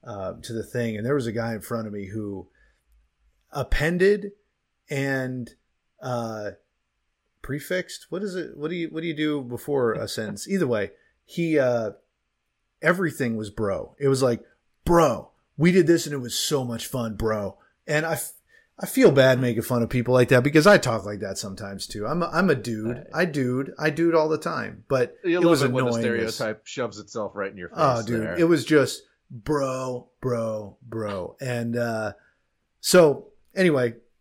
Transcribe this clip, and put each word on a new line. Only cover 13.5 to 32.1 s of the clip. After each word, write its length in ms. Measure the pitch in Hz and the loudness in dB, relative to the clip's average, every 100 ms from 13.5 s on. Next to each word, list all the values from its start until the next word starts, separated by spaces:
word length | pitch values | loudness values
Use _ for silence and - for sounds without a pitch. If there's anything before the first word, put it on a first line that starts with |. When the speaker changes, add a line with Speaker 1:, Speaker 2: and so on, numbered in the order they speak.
Speaker 1:
bro. 440 | 107 104 90 - - | -4 -2 -2 -6 -2
It 80 | 139 | 0
was 160 | 135 | 4
like, 180 | 131 117 - _ _ _ - | 2 0 -4 _ _ _ 2
"Bro, 440 | 170 151 110 - _ _ - | 6 6 2 -8 _ _ 2
we 140 | 170 | 4
did 140 | 185 160 | 6 6
this 180 | 170 151 | 4 2
and 60 | |
it 60 | 143 | -8
was 140 | 120 | -6
so 300 | - - 147 | -6 -2 -2
much 240 | 120 117 - | -2 -6 -6
fun, 280 | 131 113 104 | -4 -4 -2
bro." 420 | 113 107 101 - _ _ - | -2 0 -4 -8 _ _ -2
And 160 | 151 | -2
I, 100 | 165 | 0
f-, 180 | 160 - - _ _ _ - | -4 -6 -14 _ _ _ -12
I 80 | - | -4
feel 240 | - 233 | 6 6
bad 280 | 135 131 127 | 8 6 6
making 220 | 123 110 | 2 0
fun 220 | - 120 | 0 0
of 60 | 117 | 2
people 200 | 127 120 127 | 0 2 4
like 140 | 127 | 6
that 140 | 127 | 6
because 220 | 139 156 170 | 6 6 8
I 140 | 202 | 6
talk 260 | 131 113 101 | 4 -4 -6
like 140 | 104 | -8
that 180 | 101 95 | -8 -8
sometimes 480 | 104 95 101 98 - | -10 -10 -12 -10 -10
too. 220 | 107 107 | -8 -4
I'm 160 | 165 | -2
a, 60 | 170 | -2
I'm 160 | 160 185 | 0 2
a 60 | 131 | 2
dude. 420 | 120 110 110 117 | -2 -6 -4 -6
Speaker 2:
Right. 80 | - | -8
Speaker 1:
I 120 | 151 180 | -4 -2
dude. 480 | 143 123 127 139 - | 0 -2 -2 -4 -4
I 140 | 151 | -4
dude 240 | 147 170 165 | 0 2 4
all 120 | 156 | 2
the 120 | 151 | 0
time. 440 | 170 151 107 - - | -4 -6 -8 -12 -2
But 280 | 135 120 - | 0 0 -4
Speaker 2:
You 140 | 180 175 | -2 2
Speaker 1:
it 40 | |
Speaker 2:
love 100 | 170 | 4
Speaker 1:
was 100 | 151 | 4
Speaker 2:
it 100 | 135 | 2
when 140 | 127 127 | 0 0
the 60 | |
Speaker 1:
annoying 300 | 117 120 117 | 0 0 -2
as 100 | 113 - | -4 -4
Speaker 2:
stereotype 300 | 113 110 - | -6 -6 -12
shoves 320 | - 117 101 | -6 -6 -8
itself 360 | 104 117 101 104 | -12 -8 -8 -6
right 160 | 98 | -8
in 60 | 101 | -8
your 120 | 87 | -12
face 80 | 156 | 0
Speaker 1:
Oh, 220 | 147 117 | 2 2
dude. 180 | 110 117 | -2 -4
Speaker 2:
there. 120 | 110 87 | -4 0
Speaker 1:
It 60 | 165 | 2
was 160 | 160 117 | 2 4
just 380 | 151 127 - _ _ _ | 4 4 -2 _ _ _
bro, 800 | 123 104 147 135 131 131 123 - _ | -14 -4 -2 -2 -4 -6 -8 -10 _
bro, 580 | 127 120 113 110 101 - | -4 -2 -2 -6 -8 -18
bro. 560 | 120 113 107 98 90 - | -12 -8 -6 -6 -8 -8
And, 380 | 131 120 117 120 | -6 -4 -2 -2
uh, 360 | 117 110 107 | -2 -2 -6